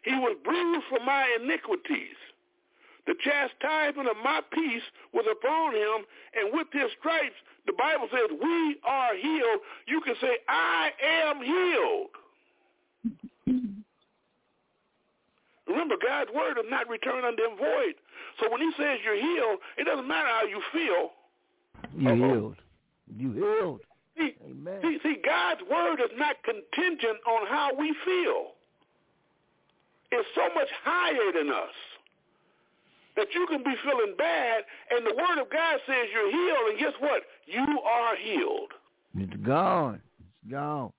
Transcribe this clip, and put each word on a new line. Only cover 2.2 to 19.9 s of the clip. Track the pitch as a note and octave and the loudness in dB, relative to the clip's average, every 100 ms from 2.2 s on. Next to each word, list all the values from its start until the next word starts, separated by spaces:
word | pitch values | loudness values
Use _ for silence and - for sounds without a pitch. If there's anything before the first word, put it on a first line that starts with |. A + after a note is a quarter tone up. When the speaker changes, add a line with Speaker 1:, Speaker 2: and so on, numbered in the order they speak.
| - - _ _ _ _ - - - | -20 -20 _ _ _ _ -20 -10 -4
Speaker 1:
The | - | -2
chastisement | C4+ C#4+ C#4+ - C4+ D#4 D4 C#4+ C4 | 0 0 0 -2 -2 2 0 0 -2
of | G#3+ | 0
my | A#3+ D#4 - | 0 -2 -2
peace | - D#4+ A#3 - - - | -2 0 -2 -8 -18 -4
was | - A3 | 0 0
upon | G#3+ B3 D#4+ D#4+ | 0 2 2 2
him, | A3+ G#3+ A3 G3+ - - | 0 0 -2 -4 -20 -8
and | A3+ G#3 C#4+ | -4 -2 -2
with | D#4 | -2
his | C#4+ A#3+ - | -2 -2 -2
stripes," | D4+ E4 C#4 - - - - | -2 0 -2 -6 -20 -10 -6
the | |
Bible | - C4+ D4+ A3+ | 0 2 2 0
says, | B3 A3 D3+ | 0 0 0
"we | C#4+ E4+ D#4 D4 | 0 2 2 0
are | - C4+ B3 | 0 2 2
healed." | G3 C4 D#4 A#3 A3 - - - | 0 0 2 2 2 -2 -18 -2
You | D#4 | -2
can | C#4 A#3 | 0 -2
say, | - - - | 0 0 0
"I | D4 E4+ E4 D#4 - C#4 E4 D#4 | 0 2 2 0 0 0 2 2
am | C#4+ | 0
healed." | B3 F4 F4+ D4+ E3 - - - - _ _ _ _ _ _ _ A3+ - - _ - B3+ A#3+ G3 G#3 _ _ _ _ _ _ _ _ _ _ _ _ _ _ _ _ _ - | 0 2 2 2 2 0 -4 -12 -20 _ _ _ _ _ _ _ -8 -8 -18 _ -2 -2 -2 -10 -16 _ _ _ _ _ _ _ _ _ _ _ _ _ _ _ _ _ -4
Remember, | G#3+ E4 G3 | -2 0 0
God's | A3 C#4+ B3+ | 0 0 -2
word | C#4+ D#4+ | -2 -2
does | B3+ A3 | -2 -2
not | C4 A#3 | -4 -4
return | A3+ C4 B3+ | -4 -4 -2
unto | B3 A#3 | -2 0
him | A3+ G3+ | -2 0
void. | C#4+ - A3+ - _ - - - | 0 2 0 -4 _ -20 -18 -2
So | A4+ | -2
when | - | 2
he | D#4+ - | 0 0
says | D4 B3+ | -2 0
you're | G#3 G#3 | 0 0
healed, | C#4+ F4 A#3 G3 - - | 0 0 0 -2 -6 -4
it | |
doesn't | D4 | -2